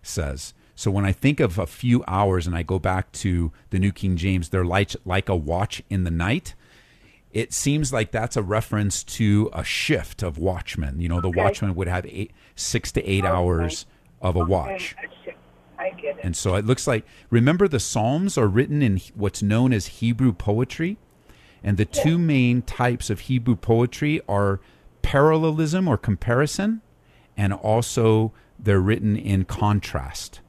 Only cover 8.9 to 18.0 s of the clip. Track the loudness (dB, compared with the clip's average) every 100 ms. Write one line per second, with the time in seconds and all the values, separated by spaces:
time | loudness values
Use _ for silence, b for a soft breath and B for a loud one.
8.9 | -2 -8 0 4 4 2 -4 -6 -4 0
9.9 | -2 -2 -6 -6 -2 -2 -4 -8 -6 -6
10.9 | -4 -2 0 0 2 0 0 -4 -2 -2
11.9 | -4 -6 -10 -10 b b -10 -4 -4 -2
12.9 | -4 0 0 2 2 2 2 0 -6 -14
13.9 | b b _ -2 0 2 0 0 -6 -10
14.9 | -10 -16 -14 -18 -18 -20 _ _ -8 -8
15.9 | -6 -8 -6 -6 -4 -2 0 0 0 0
16.9 | -2 -4 B B 4 4 4 2 2 -2
17.9 | -2